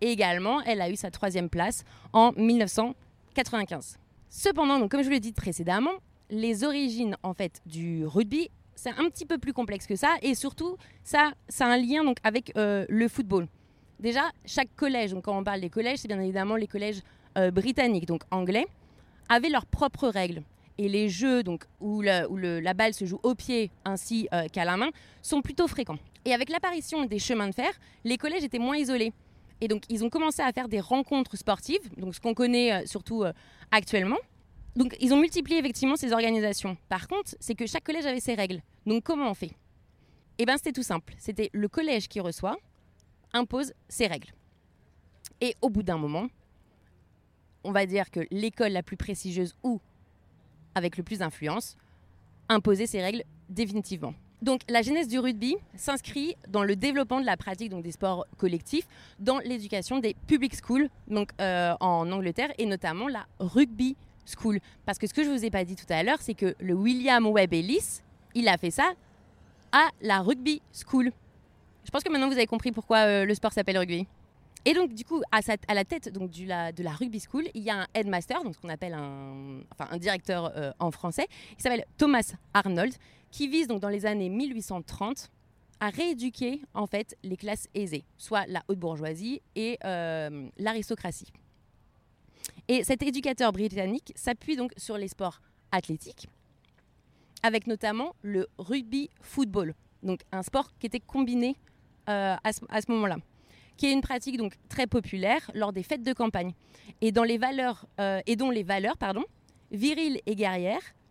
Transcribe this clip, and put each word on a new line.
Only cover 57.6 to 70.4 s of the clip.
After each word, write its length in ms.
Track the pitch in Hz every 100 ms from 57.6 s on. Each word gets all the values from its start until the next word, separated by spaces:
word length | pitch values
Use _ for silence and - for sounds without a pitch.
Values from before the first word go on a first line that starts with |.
| 226
donc 140 | 185
des 80 | 170
sports 340 | 160 190 180 - -
collectifs, 500 | 185 170 - 302 - - - -
dans 180 | 202 269
l'éducation 640 | - 247 208 202 175 262
des 140 | 220 - -
public 300 | 294 262 -
schools, 320 | - 254 294 - -
donc, 240 | 208 202 -
euh, 340 | 190 180 175 170
en 320 | 185 170 170
Angleterre, 420 | 190 185 170 285 277
et 80 | 220
notamment 400 | 190 175 170 269
la 200 | 233 - -
rugby 580 | 185 240 277 220 254 277 - - -
school. 320 | - 226 202 - -
Parce 140 | - 196
que 80 | 208
ce 80 |
que 80 | -
je 80 | 294
vous 140 | 269
ai 60 | 214
pas 140 | 196
dit 120 | 180 185
tout 100 | -
à 120 | 160
l'heure, 180 | 196 302
c'est 140 | -
que 220 | 214 190 -
le 160 | 185
William 500 | 180 214 254 262 247
Webb 300 | 220 214 185
Ellis, 480 | 170 180 339 - - - - -
il 140 | 240 226
a 100 | 175
fait 140 | 175
ça 220 | 214 330 349 - - - - - - -
à 180 | 214 - -
la 200 | 214 196
rugby 400 | 185 254